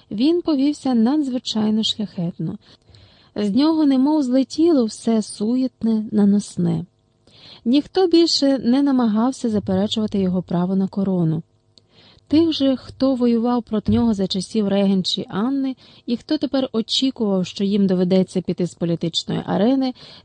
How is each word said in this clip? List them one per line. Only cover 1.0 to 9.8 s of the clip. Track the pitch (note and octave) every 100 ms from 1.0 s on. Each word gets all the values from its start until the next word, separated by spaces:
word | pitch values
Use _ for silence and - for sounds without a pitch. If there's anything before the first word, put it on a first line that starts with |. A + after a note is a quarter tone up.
| A3 D#4 C4+ B3 - G#3+ G#3+ A3
шляхетно. | G#3+ - G#3 - E3+ - E3 G#3 _ - _ - - _ _ -
З | G#3
нього | G#3 D4+ D#4+ D4
немов | C4 C#4 D#4
злетіло | B3+ C4 C4 - E4 C#4+ A3
все | - - A3+
суєтне, | G#3 - G#3 B3+ C4 - A3+ A3 A3
наносне. | G#3+ G3+ G3+ - - F3 E3 E3+ _ _ _ _ - - - A#3
Ніхто | C#4 - F#4 F#4
більше | E4 E4+ - C#4 C4+
не | A#3 C4
намагався | C#4+ C4 A#3 G#3 B3 C4 A#3
заперечувати | G#3 G3 F#3